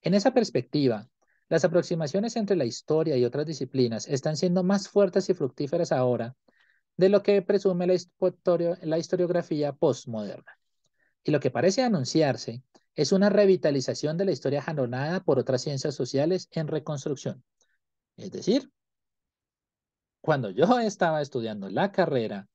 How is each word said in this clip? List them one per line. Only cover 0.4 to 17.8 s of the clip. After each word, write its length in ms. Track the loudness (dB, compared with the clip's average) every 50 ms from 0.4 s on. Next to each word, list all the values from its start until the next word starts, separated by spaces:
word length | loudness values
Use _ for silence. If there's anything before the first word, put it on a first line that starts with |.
| 0 2 -2 -4 -4 _ -2 2 2 2 2 0 -6 _ _ _ _ _ _ _ _ _
las 160 | -2 0 0
aproximaciones 720 | 2 2 2 0 0 -4 -4 -4 -4 -4 -4 -4 -4 -4
entre 180 | -4 -2 0 0
la 100 | 0 0
historia 520 | -2 -4 -8 -4 -2 0 0 2 2 2
y 80 | 2 0
otras 220 | 0 0 -4 -6
disciplinas 600 | -6 -6 -8 -8 -6 0 0 0 0 0 -6 -6
están 300 | -4 -4 -2 -2 -2 -4
siendo 260 | -2 0 0 0 2 2
más 260 | 2 0 0 -2 0
fuertes 400 | _ 2 2 4 2 0 0 0
y 60 | -2
fructíferas 560 | -2 -2 -6 -4 -4 -6 -4 -2 -2 0 0
ahora 460 | 0 2 2 2 0 0 -2 -8 -10 _ _ _ _ _ _ _ _ _ _ _ _ 2
de 100 | 4 4
lo 140 | 4 4 4
que 180 | 4 2 2
presume 460 | 2 2 0 2 2 2 0 2 2
la 80 | 2 2
historio-, 840 | 0 0 _ _ _ -2 -2 -2 _ _ 0 2 2 2 -2 -2 -4 -4
la 160 | -2 -2 -2
historiografía 720 | -2 -2 -2 0 0 0 0 -2 -2 -2 -4 -2 -2 -4 -2
postmoderna. 880 | _ 0 0 0 0 -4 -10 -8 -8 -8 -8 -10 -12 -16 -20 -20 _ _ _ _ _ _ _ _ _ _ _ _ _ _
Y 60 | 0
lo 100 | 0 2
que 100 | 0 0
parece 320 | 0 2 2 2 2 2 2
anunciarse 800 | 2 2 0 -2 0 2 2 2 2 0 -2 -4 -10 -10 -12 -14 _ _ _ _ _ _
es 180 | -2 0 2 4
una 180 | 4 4 4
revitalización 880 | 4 6 6 6 4 4 4 0 0 0 -2 -2 -6 -4 -4 -4 -2 -2
de 80 | 0
la 60 | -2 -2
historia 280 | -2 -2 -2 -2 -2
jalonada 640 | -4 -4 -4 -4 -4 -4 -4 -4 -4 -4 -4 -4 0
por 140 | 0 0 0
otras 240 | 2 0 -2 -2 -2
ciencias 320 | -4 -6 -4 -4 -6 -4
sociales 540 | -4 -6 -4 -2 0 0 0 0 -2 -4 _
en 180 | -6 -6 -6 -4
reconstrucción. 720 | -4 -6 -4 -6 -8 -6 -6 -6 -8 -6 -6 -10 -10 -10 _ _ _ _ _ _ _ _